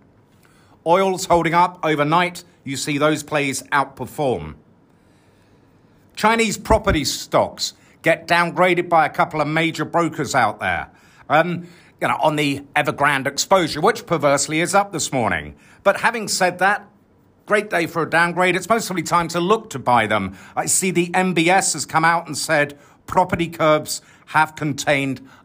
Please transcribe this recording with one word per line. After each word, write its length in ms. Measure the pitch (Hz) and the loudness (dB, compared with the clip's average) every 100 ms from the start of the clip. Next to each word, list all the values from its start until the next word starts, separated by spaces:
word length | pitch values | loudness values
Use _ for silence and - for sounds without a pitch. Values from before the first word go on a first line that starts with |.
| _ _ _ _ _ _ _ _ 160 | _ _ _ _ _ _ _ _ 0
Oil's 400 | 180 190 180 - | 2 2 -2 0
holding 300 | 170 160 170 | 0 2 2
up 240 | 180 - | 2 0
overnight. 600 | 156 151 147 170 175 175 - _ | -2 0 2 2 0 -4 -18 _
You 140 | 135 135 | -12 -8
see 220 | - 143 | -4 0
those 240 | 151 151 | 2 0
plays 400 | 147 151 139 131 | -2 -2 -2 -4
outperform. 920 | - 143 139 - 117 - 139 95 78 73 _ _ _ _ _ _ _ _ _ _ _ _ _ _ _ | -2 -2 -2 -6 -12 -4 -2 -2 -6 -14 _ _ _ _ _ _ _ _ _ _ _ _ _ _ _
Chinese 440 | - 214 226 220 - | 0 2 2 0 -2
property 480 | - 214 196 165 127 | 0 0 2 0 -2
stocks 680 | - - 143 95 - - - _ _ | -6 0 0 0 -2 -10 -10 _ _
get 240 | 165 160 - | 0 0 2
downgraded 640 | 170 170 147 185 170 175 | 2 2 2 2 2 2
by 160 | 170 143 | 2 2
a 40 | |
couple 320 | - 170 156 | 0 -2 -2
of 60 | 147 | -2
major 380 | 160 165 151 156 | 0 -2 -2 -2
brokers 500 | 170 165 - 120 135 | 0 0 -2 -2 0
out 240 | 107 107 | 0 0
there, 320 | 98 82 71 - _ _ - | -4 -4 -6 -14 _ _ 0
um, 380 | 147 175 170 - - _ - | 2 2 -2 -10 -20 _ -6
you 80 | 135 | -4
know, 100 | - | 0
on 140 | 156 151 | 0 0
the 240 | 147 139 - 151 | -2 -4 -4 -2
Evergrande 500 | 147 - 143 139 135 | -2 0 2 2 -2
exposure, 560 | 139 - 190 160 147 | -4 2 2 2 0
which 240 | 196 226 - | 0 0 -2
perversely 540 | 160 143 139 - 156 | 0 2 2 0 -2
is 160 | 170 196 | 0 2
up 160 | 202 | 0
this 200 | 165 - | -2 -4
morning. 440 | 135 107 85 73 - - - | -2 0 -2 -6 -14 -20 -4
But 180 | 196 - | 0 2
having 260 | 214 233 208 | 0 -2 -4
said 320 | - 180 175 | 0 0 2
that, 280 | 185 208 - _ _ _ _ _ - | 0 0 -4 _ _ _ _ _ -4
great 240 | 208 208 | -2 0
day 180 | 175 165 | -2 -2
for 160 | 165 | -4
a 60 | 143 | 0
downgrade. 460 | 160 170 175 180 180 | 2 2 2 0 0
It's 140 | - | 0
mostly 320 | 226 - 185 | -2 -2 -6
time 280 | - 170 165 | 0 0 0
to 100 | 170 | -2
look 300 | 175 220 214 | 0 0 -2
to 80 | 135 | -6
buy 260 | 120 120 107 | 2 2 4
them. 320 | 107 95 - - - | 0 -2 -8 -12 -6
I 100 | 160 | -2
see 260 | - 190 | -2 0
the 200 | 175 175 180 | 0 0 0
M 180 | 185 | 0
B 160 | 170 165 | 0 2
S 240 | 190 175 | 2 0
has 120 | 160 - | -4 -4
come 200 | 160 165 | 0 2
out 220 | 170 170 | 2 -2
and 100 | 139 | -6
said 400 | - 156 147 - - _ - | -2 0 0 -4 -20 _ -4
property 400 | 185 175 185 165 | 0 0 0 -4
curbs 540 | 170 156 151 127 - - _ - | 0 2 2 0 -10 -12 _ -4
have 280 | 151 151 - | 0 0 -2
contained 720 | 147 139 156 139 139 127 - - | -4 -2 0 0 0 -6 -10 -14